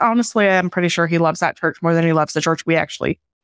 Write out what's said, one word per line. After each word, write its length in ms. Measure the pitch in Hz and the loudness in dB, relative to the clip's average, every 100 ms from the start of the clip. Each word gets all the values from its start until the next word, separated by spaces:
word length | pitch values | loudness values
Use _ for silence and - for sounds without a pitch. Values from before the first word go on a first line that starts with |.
honestly, 480 | 233 233 240 226 202 | 0 0 0 0 2
I'm 220 | 190 180 | 2 0
pretty 180 | 185 175 | 0 0
sure 180 | 170 170 | 0 0
he 120 | 170 | 2
loves 220 | 165 165 | 0 0
that 180 | 170 - | -4 -2
church 180 | 165 160 | -4 -2
more 100 | 170 | 0
than 140 | 165 165 | 2 2
he 80 | |
loves 180 | 160 151 | 2 0
the 80 | - | -2
church 240 | 160 160 | -2 -2
we 100 | - | 0
actually 460 | 165 - - - - _ _ | -2 -2 -4 -6 -6 _ _